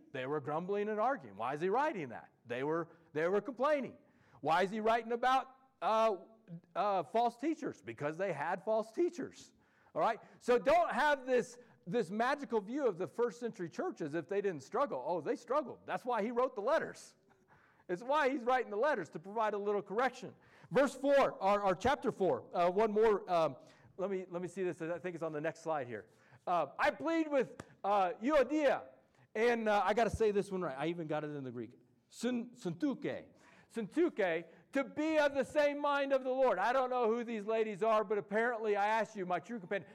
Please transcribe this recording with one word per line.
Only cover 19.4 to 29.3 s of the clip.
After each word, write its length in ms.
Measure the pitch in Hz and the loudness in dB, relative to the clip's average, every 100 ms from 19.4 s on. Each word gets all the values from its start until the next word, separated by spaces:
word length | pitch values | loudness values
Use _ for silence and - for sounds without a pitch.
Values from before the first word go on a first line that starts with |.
| 214 | -2
a 40 | 208 | 0
little 240 | 202 208 | -2 -2
correction. 480 | - 208 262 247 165 - _ - - | -2 -2 -2 -4 -16 -16 _ -20 -2
Verse 240 | 196 277 - | 2 2 2
four, 400 | 277 277 214 - | 4 6 4 2
or, 200 | 190 202 | 2 4
or 140 | 202 185 | 2 2
chapter 380 | 247 285 214 | 2 2 0
four, 300 | - 180 120 - | 0 2 0 -2
uh, 160 | 190 175 | 2 4
one 240 | 185 220 | 4 2
more, 360 | 208 226 202 - | 6 4 4 2
um, 280 | 170 156 - - - - - | 2 2 -2 -18 -20 -16 -6
let 120 | 190 | -4
me, 160 | 190 180 | -4 -6
let 100 | 175 | -6
me 60 | 180 | -6
see 160 | 196 | -4
this. 180 | 180 151 | -4 -4
I 160 | 160 170 | -6 -6
think 160 | 180 165 | -6 -6
it's 80 | |
on 100 | 160 | -6
the 80 | 147 | -4
next 220 | 160 151 | -4 -6
slide 240 | 160 151 120 | -4 -4 -4
here. 180 | 107 - _ _ - - | -10 -12 _ _ -10 -2
Uh, 200 | 175 147 - | 0 -2 -2
"I 120 | 285 | -2
plead 380 | 208 294 330 311 | 0 0 0 0
with, 200 | 285 190 - - - | 0 -2 -6 -18 -6
uh, 280 | 196 208 185 - | 0 2 2 0
Euodia," 580 | 233 285 254 302 277 147 - - _ _ _ | 2 4 4 4 4 2 -2 -20 _ _ _